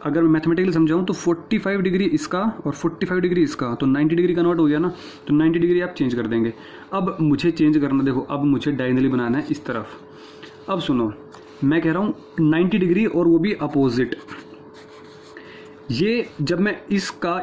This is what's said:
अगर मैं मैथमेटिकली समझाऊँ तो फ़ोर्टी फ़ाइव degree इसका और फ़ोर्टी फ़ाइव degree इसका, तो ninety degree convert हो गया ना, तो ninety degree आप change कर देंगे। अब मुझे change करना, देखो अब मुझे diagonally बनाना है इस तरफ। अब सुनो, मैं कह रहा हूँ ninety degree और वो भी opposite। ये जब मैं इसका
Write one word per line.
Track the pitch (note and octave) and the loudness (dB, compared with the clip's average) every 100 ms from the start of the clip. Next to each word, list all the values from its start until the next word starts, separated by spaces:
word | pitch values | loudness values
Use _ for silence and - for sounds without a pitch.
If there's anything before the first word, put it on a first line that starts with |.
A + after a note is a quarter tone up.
अगर | D3+ D#3 | -4 2
मैं | E3 | 4
मैथमेटिकली | D#3 E3 E3+ F#3 | 4 2 2 2
समझाऊँ | D#3+ D#3+ E3+ F#3 | 2 2 2 0
तो | |
फ़ोर्टी | F3+ F3 E3 - G#3+ | -2 -2 -2 -2 -2
फ़ाइव | G3 G3 | -2 -2
degree | F#3 F#3 G3 | 0 0 0
इसका | D3 - F#3 A3 A3 D3 | 0 -2 -4 -4 -4 -6
और | |
फ़ोर्टी | C#3 E3+ E3 F3+ | -4 -6 -4 -4
फ़ाइव | F#3 | -2
degree | F#3 F3 | 0 2
इसका, | D3 - B2+ A#2 | 0 0 -6 0
तो | C3+ | 2
ninety | C#3 D#3 E3+ | 2 2 2
degree | F3 E3+ | 2 2
convert | E3+ E3+ | 2 2
हो | D3+ | 2
गया | D3 | 2
ना, | F3 F3 - - - | 0 -4 -12 -14 0
तो | |
ninety | D3 D#3+ E3+ | 2 4 2
degree | E3+ F3 | 2 2
आप | F3+ - | 0 -2
change | C3 A#2+ | -2 0
कर | A2 | -2
देंगे। | A#2 A2+ - - - - | 0 0 -4 -14 -20 -8
अब | G3 F#3 - | -4 -2 0
मुझे | D#3 C#3+ E3+ | 0 2 0
change | E3 D3+ D3+ | 2 2 4
करना, | C#3 C3+ | 2 2
देखो | C#3 B2+ | 0 0
अब | - C#3+ | -4 -2
मुझे | C#3+ B2+ D3 | 0 0 0
diagonally | C3+ B2+ B2+ C3 | -2 0 2 2
बनाना | B2+ A#2+ C3+ | 2 0 -2
है | D3+ | -2
इस | D3+ - | -6 -4
तरफ। | A#2 G#2+ - - - - - - - - | -6 -8 -14 -20 -20 -20 -20 -20 -16 -6
अब | F#3+ | -4
सुनो, | D3+ B2 A2 G2+ - - - - | 0 0 -2 -4 -16 -20 -20 -4
मैं | C#3 D#3+ | 0 2
कह | D#3+ | 0
रहा | E3+ | 0
हूँ | G#3 - - - | -2 -4 -8 0
ninety | D3+ D#3+ F3+ G3+ | 2 2 2 2
degree | F3+ F3+ A3 | 2 2 2
और | E3+ E3+ | 2 4
वो | E3 | 4
भी | G3 | 2
opposite। | - D3 C#3+ C3+ A#2+ A#2+ - - - - - - - - - - - - - - - - - - | -2 -2 2 2 2 -2 -4 -12 -18 -18 -20 -20 -20 -20 -20 -20 -20 -20 -20 -20 -20 -20 -16 -8
ये | B2 G#3 A#3+ - - | -2 0 0 -4 -6
जब | C#3+ F3 | -2 0
मैं | G3+ - - | 0 -2 -4
इसका | G3+ F#3 - F3+ F3+ | -4 -4 -6 -4 -2